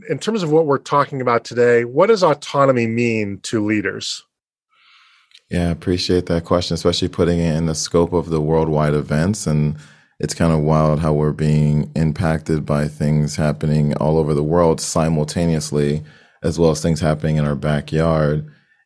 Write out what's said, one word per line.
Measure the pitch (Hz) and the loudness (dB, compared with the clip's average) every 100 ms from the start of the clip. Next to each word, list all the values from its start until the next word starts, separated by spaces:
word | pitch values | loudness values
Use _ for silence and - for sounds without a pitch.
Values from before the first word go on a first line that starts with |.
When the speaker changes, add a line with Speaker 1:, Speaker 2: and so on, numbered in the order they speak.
| - | -10
Speaker 1:
in | 143 | -8
terms | - 220 | -4 -4
of | 165 | 0
what | 156 160 | 2 2
we're | 135 | 0
talking | - 143 135 139 | 0 0 0 -2
about | 127 117 - | 0 0 -2
today, | 120 120 120 120 | 0 2 2 0
what | 131 202 | 2 4
does | 220 | 4
autonomy | 175 143 - 143 139 127 117 | 2 0 -2 0 2 2 0
mean | 113 120 113 104 98 | 0 0 0 -4 -8
to | - 113 104 | -4 -2 0
leaders? | 107 95 104 - - - _ _ _ _ _ _ _ _ _ _ - - | 0 -2 -6 -8 -10 -14 _ _ _ _ _ _ _ _ _ _ -20 -6
Speaker 2:
Yeah, | 90 85 | -2 -2
I | |
appreciate | 82 95 90 - 90 87 | -2 -2 -2 2 0 2
that | 85 | -2
question, | 82 87 - | 0 -2 0
especially | 82 87 85 92 | -2 0 0 -2
putting | - 85 85 | 0 0 2
it | 85 78 | 2 0
in | 82 | 0
the | 78 | -2
scope | - 85 85 | -2 0 2
of | 87 76 | 0 -2
the | 80 | -2
worldwide | 76 80 78 76 76 73 | 0 0 2 0 2 0
events. | 67 73 87 107 - | 0 0 0 -2 -2
And | 76 76 76 - - _ - | 0 0 -4 -12 -20 _ -8
it's | - | -8
kind | - 82 | -2 0
of | 80 | 2
wild | 76 78 78 76 | 2 2 4 2
how | 78 | 0
we're | 76 76 | 0 0
being | 71 78 76 76 76 73 - | 0 2 2 2 0 -2 -2
impacted | 80 73 85 80 80 78 69 | -2 0 -2 -2 -2 -2 0
by | 76 76 | -2 -2
things | - 76 76 76 - | -2 0 0 0 -2
happening | 76 73 78 76 73 - | -2 -2 -2 0 0 0
all | 76 78 | 0 2
over | 76 | 2
the | 73 | 0
world | 76 85 82 80 | 0 2 4 2
simultaneously, | - 87 80 80 76 - 85 80 76 73 73 76 - - _ _ | -2 0 0 0 -2 -2 0 0 -2 -2 0 -2 -6 -20 _ _
as | - 80 | -4 2
well | 82 | 2
as | 76 | 2
things | 85 78 | 0 0
happening | 80 76 80 76 | 0 0 0 0
in | 73 | 0
our | 71 | -2
backyard. | 78 73 73 78 82 80 76 76 76 - _ _ | -2 -2 -2 0 2 2 2 0 -4 -14 _ _